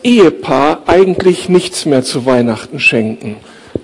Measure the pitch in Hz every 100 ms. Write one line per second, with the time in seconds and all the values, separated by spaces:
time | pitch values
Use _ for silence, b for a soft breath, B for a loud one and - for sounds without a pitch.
0 | 247 240 170 - - 135 143 160 - 175
1 | 190 180 185 175 - 180 - - 160 135
2 | 127 143 123 127 120 110 - 147 - 123
3 | 110 113 117 107 - B B B